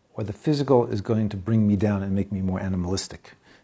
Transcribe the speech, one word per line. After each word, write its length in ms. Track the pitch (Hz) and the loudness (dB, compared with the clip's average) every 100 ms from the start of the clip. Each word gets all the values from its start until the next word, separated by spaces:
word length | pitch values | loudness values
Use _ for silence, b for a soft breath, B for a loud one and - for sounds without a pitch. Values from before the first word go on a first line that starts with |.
| _ | _
or 100 | - | -8
the 80 | 104 | -8
physical 540 | - 156 143 139 127 117 | -4 -2 0 4 4 4
is 160 | 107 | -4
going 260 | 98 110 107 | -2 0 0
to 80 | 98 | -4
bring 300 | 92 113 104 | 0 2 4
me 100 | 101 | 2
down 260 | 107 101 | 2 0
and 120 | 98 | -2
make 180 | 98 98 | -2 -2
me 80 | 95 | -4
more 200 | 95 92 | -2 -2
animalistic. 720 | 95 92 87 95 - - - - b b | -4 -4 -2 -4 -6 -14 -20 -20 b b